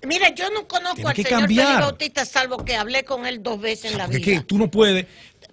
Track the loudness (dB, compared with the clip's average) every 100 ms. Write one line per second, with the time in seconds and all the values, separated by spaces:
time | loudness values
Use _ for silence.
0 | -4 2 2 0 -4 -4 -4 -4 -4 -4
1 | -2 0 2 2 4 4 4 4 2 -2
2 | -6 -4 -2 0 -2 -4 -4 -4 -2 -4
3 | -4 -6 -6 -6 -6 -6 -4 -6 -6 -6
4 | -2 -2 2 0 2 0 2 4 4 4
5 | -2 -14 -20 _ -20